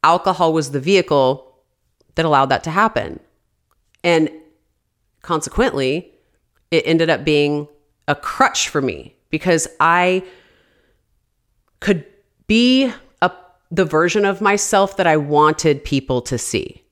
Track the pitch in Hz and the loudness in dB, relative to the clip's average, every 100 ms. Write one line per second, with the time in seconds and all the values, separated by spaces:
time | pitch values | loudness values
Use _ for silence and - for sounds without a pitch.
0 | 151 175 190 180 170 160 139 139 143 196 | 2 2 0 0 0 0 -4 -6 0 0
1 | 175 147 131 139 - _ _ _ _ _ | 2 2 2 0 -8 _ _ _ _ _
2 | _ - 160 143 135 135 160 175 214 160 | _ -4 2 2 2 0 -2 0 0 -2
3 | - - _ _ _ _ _ _ _ _ | -8 -14 _ _ _ _ _ _ _ _
4 | 175 165 156 - _ _ _ _ _ _ | 0 2 0 -4 _ _ _ _ _ _
5 | _ _ - 160 - - 254 139 131 151 | _ _ -6 -6 -4 -2 -2 0 -2 -4
6 | - _ _ _ _ _ _ 165 - 165 | -8 _ _ _ _ _ _ -2 2 0
7 | 160 147 147 147 147 147 147 _ _ _ | 2 0 0 0 0 -2 -8 _ _ _
8 | - 147 - - 262 - - 151 135 76 | -6 -6 -6 0 0 0 -4 -4 -4 -6
9 | 67 _ _ 156 185 165 - - 160 175 | -16 _ _ -6 0 0 -2 -2 2 2
10 | 180 185 185 - _ _ _ _ _ _ | 2 -2 -6 -20 _ _ _ _ _ _
11 | _ _ _ _ _ _ _ _ - 180 | _ _ _ _ _ _ _ _ -2 -2
12 | - _ _ _ - 220 247 262 262 - | -4 _ _ _ -2 2 4 2 0 -4
13 | _ _ 180 - _ _ _ 175 175 156 | _ _ -4 -4 _ _ _ -2 0 2
14 | 175 208 202 190 208 202 - 202 196 - | 0 2 0 0 0 0 0 0 0 0
15 | 170 156 143 147 151 156 160 139 - 139 | 2 2 2 2 2 2 0 0 -2 -4
16 | - 127 - 120 - - - - _ | -2 -4 -4 -8 -4 -6 -6 -16 _